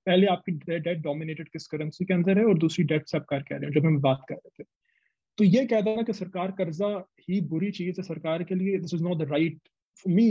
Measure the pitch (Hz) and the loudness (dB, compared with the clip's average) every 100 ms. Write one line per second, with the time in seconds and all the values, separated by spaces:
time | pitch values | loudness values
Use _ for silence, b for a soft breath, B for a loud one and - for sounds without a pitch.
0 | - 180 196 180 - 160 - 170 160 175 | 2 4 4 2 -2 -8 -4 -4 -4 -4
1 | 156 147 160 156 156 160 - 151 156 - | -4 -6 -6 -10 -12 -14 -10 -8 -8 -6
2 | 185 180 175 196 226 170 160 165 156 156 | 0 2 4 4 4 4 2 2 2 0
3 | - 160 - 139 139 139 143 147 160 151 | 0 -6 -4 -6 -6 -6 -2 2 4 4
4 | 135 131 - - - - - _ _ _ | 2 0 -4 -14 -14 -20 -20 _ _ _
5 | _ _ _ - 208 214 262 226 208 220 | _ _ _ 2 4 6 4 0 0 -2
6 | 233 220 180 185 185 190 180 156 208 202 | -4 -6 -8 -6 -6 -4 -6 -4 -4 -4
7 | 185 _ - 190 156 160 202 202 180 180 | -10 _ -4 -4 -2 -2 -4 -4 -6 -6
8 | 185 165 160 165 175 185 190 190 156 175 | -8 -8 -4 -4 -2 -2 -2 -2 -4 -4
9 | 170 175 151 151 165 160 _ _ _ _ | -2 -2 -2 0 0 -2 _ _ _ _
10 | 190 175 233 | 2 4 6